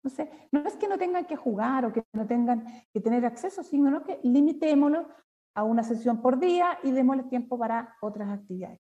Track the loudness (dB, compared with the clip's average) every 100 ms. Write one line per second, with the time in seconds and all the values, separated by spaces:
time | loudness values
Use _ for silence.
0 | -8 -8 -10 -12 -4 -2 -2 -4 -2 0
1 | 0 -2 -4 -4 -4 -2 0 0 0 -2
2 | -4 -8 -2 0 2 0 -4 -18 _ -2
3 | 0 2 0 -4 -8 -8 -2 2 4 2
4 | -4 -2 2 4 4 2 2 4 4 2
5 | -4 -16 _ _ _ -4 0 0 0 -2
6 | 0 2 2 2 2 2 2 0 0 4
7 | 4 2 -2 -6 -4 -4 -2 -2 -6 -10
8 | -10 -8 -8 -8 -10 -12 -12 -16 _